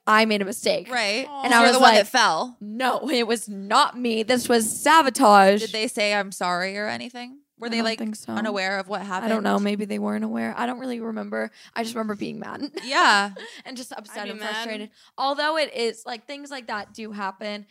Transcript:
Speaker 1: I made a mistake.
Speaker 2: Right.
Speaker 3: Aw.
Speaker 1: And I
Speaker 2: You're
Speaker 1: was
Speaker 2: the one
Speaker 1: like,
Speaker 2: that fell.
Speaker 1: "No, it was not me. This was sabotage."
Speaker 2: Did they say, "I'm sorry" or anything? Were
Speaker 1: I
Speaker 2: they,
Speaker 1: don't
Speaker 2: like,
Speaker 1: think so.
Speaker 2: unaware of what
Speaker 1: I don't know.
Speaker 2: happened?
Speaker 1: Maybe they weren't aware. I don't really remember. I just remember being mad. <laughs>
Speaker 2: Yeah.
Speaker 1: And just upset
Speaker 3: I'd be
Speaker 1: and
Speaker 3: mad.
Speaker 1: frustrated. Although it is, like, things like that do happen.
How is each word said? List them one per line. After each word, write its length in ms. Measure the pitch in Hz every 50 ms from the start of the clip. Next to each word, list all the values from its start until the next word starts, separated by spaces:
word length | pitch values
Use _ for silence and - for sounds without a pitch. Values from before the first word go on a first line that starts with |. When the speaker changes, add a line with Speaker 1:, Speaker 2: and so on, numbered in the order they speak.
| _
Speaker 1:
I 200 | 214 214 214 226
made 180 | 220 214 202 196
a 20 |
mistake. 440 | 185 220 - - 220 185 165 180 -
Speaker 2:
Right. 360 | 254 240 220 196 208 240 269
Speaker 3:
Aw. 160 | 294 285 277 262
Speaker 1:
And 100 | 240 240
I 40 | 233
Speaker 2:
You're 60 | 233 240
Speaker 1:
was 80 | 240
Speaker 2:
the 40 | 262
one 80 | 262 233 220
Speaker 1:
like, 40 | 208 202
Speaker 2:
that 40 |
fell. 480 | - - 247 220 190 160 160 202 247 247 -
Speaker 1:
"No, 480 | 208 208 214 233 262 247 254 - - 262
it 160 | 285 240 233
was 240 | 208 233 226 - 208
not 480 | 208 196 196 196 214 262 294 - -
me. 240 | 247 247 240 220 220
This 260 | 220 214 254 247 240
was 220 | - 240 226 220 214 - -
sabotage." 840 | - 285 311 330 302 262 - - 269 214 208 196 196 190 202 208
Speaker 2:
Did 100 | 226 214
they 160 | 208 220 214
say, 260 | 240 - 233 208 208 208
"I'm 180 | 202 196 196
sorry" 460 | 190 - 190 180 180 175 185 190 196
or 80 | 208 208
anything? 520 | 214 233 233 240 247 247 240 247 247 262 285 _ _ _
Were 100 | - 233
Speaker 1:
I 40 | 233
Speaker 2:
they, 40 | 226
Speaker 1:
don't 80 | 226 226
Speaker 2:
like, 120 | 226 220 220
Speaker 1:
think 160 | 226 214 214
so. 160 | - - -
Speaker 2:
unaware 480 | 226 214 220 214 202 196 185 190 196 196
of 80 | 190
what 140 | 185 208 185
Speaker 1:
I 260 | 190 202 185 185 208
don't 160 | 220 220 220 208
know. 60 | 202
Speaker 2:
happened? 160 | 202 202 202
Speaker 1:
Maybe 180 | 202 208 202 214
they 160 | 196 208 208
weren't 240 | 208 208 208 214 220
aware. 300 | 220 220 226 226 226 -
I 80 | - 240
don't 140 | 240 254 240
really 220 | 254 262 240 233
remember. 500 | 226 226 220 214 202 208 214 220 220 220 - - - - -
I 80 | - 233
just 100 | 226 240
remember 220 | 233 220 214 208
being 240 | 202 208 - 220 220
mad. 220 | - - - - 269 285 -
<laughs> 60 | - 226
Speaker 2:
Yeah. 460 | 247 269 330 349 269 214 202 202 202 190 196 427 453 - - -
Speaker 1:
And 100 | 233 262
just 160 | 240 254 -
upset 280 | 247 - 214 202 - 220
Speaker 3:
I'd 40 | 208
be 60 | 208
Speaker 1:
and 100 | 220 214
Speaker 3:
mad. 140 | 214 214 208
Speaker 1:
frustrated. 380 | 220 233 233 214 214 208 - _ _ _ _ _
Although 400 | - 262 277 285 285 294 311 320
it 160 | 320 294 240 -
is, 300 | 220 233 226 - - -
like, 200 | 240 247 220 _
things 260 | - 285 285 285 277
like 160 | 277 262 233
that 260 | 240 226 208 196 202 208
do 180 | 226 220 214
happen. 540 | 208 208 202 190 196 - 220 208 208 208 202 _